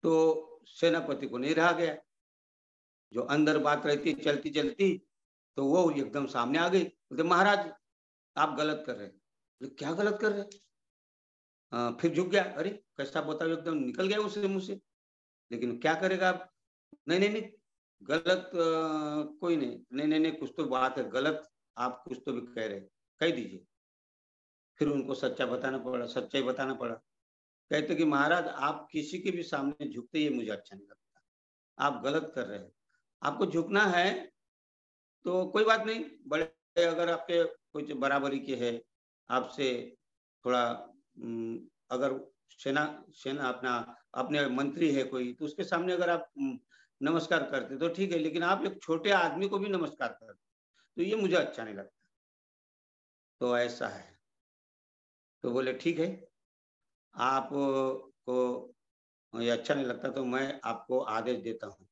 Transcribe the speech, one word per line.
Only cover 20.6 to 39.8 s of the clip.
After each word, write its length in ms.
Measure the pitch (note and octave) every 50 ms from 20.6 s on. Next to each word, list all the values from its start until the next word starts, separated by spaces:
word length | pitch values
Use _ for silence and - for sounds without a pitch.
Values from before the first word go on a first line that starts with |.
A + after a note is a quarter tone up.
| D#3
बात 320 | C3 B2+ B2+ B2+ C3 C3 C#3+
है, 100 | B2 G2+
गलत 380 | G2 B2+ C3+ D#3 D#3 D3+ - - _ _ _ _ _
आप 260 | - A#2+ B2+ B2 - - -
कुछ 100 | B2+ A#2+ -
तो 60 | - C3
भी 80 | A#2 B2 A#2+ -
कह 120 | A#2 A2
रहे 120 | A2 G2+ G2
हैं, 100 | F#2+ - _ _ _ _ _ _
कह 100 | D#3 E3+
दीजिए।" 340 | E3 B2+ A2 F#2+ F#2 F#2 - _ _ _ _ _ _ _ _ _ _ _ _ _ _ _ _ _ _ _ _ _ _ _
फिर 80 | D#3 D3
उनको 260 | C#3+ C#3 C3 C3 C#3
सच्चा 320 | - - B2+ B2 - C3
बताना 320 | A#2+ A#2+ B2+ C3 C3+ C3 B2+
पड़ा, 280 | A#2 B2+ B2+ B2 A#2+
सच्चाई 360 | A#2 - C3 A#2+ - - C#3 B2+
बताना 320 | B2 B2+ C3 C3+ C3 C3
पड़ा। 200 | A#2+ B2+ A#2 A#2 A2+ _ _ _ _ _ _ _ _ _ _ _ _ _ _
कहते 240 | C#3+ D3+ D3+ D3+ F3
कि, 100 | D3+ E3
"महाराज, 420 | D#3 D3 C#3 C#3+ D3+ E3+ F3+ E3
आप 400 | - - C#3+ C3+ C#3+ D#3 D3+ - - -
किसी 260 | D#3+ D3+ D3 F3 F#3
के 120 | F3+ G3+
भी 120 | F3+ F3 E3+
सामने 460 | - - C#3+ C#3 C#3 D3 _ B2+ -
झुकते, 300 | - A#2+ A#2+ - - D#3+
ये 120 | D3+ D3
मुझे 200 | C3 B2 A2+ G#2+
अच्छा 260 | G#2 G2 - - G2
नहीं 100 | F#2+ -
लगता, 340 | _ - _ _ _ _ _ _ _ _ _ _ _ _ _ _ _ _ -
आप 240 | C3+ C#3+ C#3 A#2+ -
गलत 280 | C3+ C#3+ D#3+ - D#3 -
कर 120 | C3+ A#2+
रहे 120 | G2 G#2 G2+
हैं। 140 | - - _ _ _ _ _ _ _ _ _ _ -
आपको 240 | C#3+ C#3+ - G3+
झुकना 380 | F#3 C#3+ E3 E3 E3+ G3 G3+ G#3+
है 460 | G3 F3+ F3 F3 G3 - F#4 - - _ _ _ _ _ _ _ _ _ _ _ _ _ _ _ _ _ _ _
तो 220 | F3 F3 F#3 F#3 F#3
कोई 160 | F#3 G#3 G#3+
बात 180 | A3 A3 A3 G3
नहीं, 180 | G#3+ A3+ A#3 D#4+ - - - -
बड़े 580 | C3 C#3 D#3 E3 D#3+ - _ _ _ _ E3+ E3+
अगर 260 | E3+ E3 D#3+ E3+ E3+
आपके 320 | E3+ E3+ - - F3 E3+ E3+
कुछ 480 | E3 - - _ _ _ D3 D3 D3 D3
बराबरी 460 | C3 B2+ C#3 C#3 C#3+ C3+ C#3 C#3 C3+
के 180 | - - C3+
है, 160 | A#2+ B2 A#2+ A#2 A#2 - _ _ _ _ _ _ _ _ _
आपसे 640 | B2 B2+ B2+ - - - C#3+ C3 B2 A#2+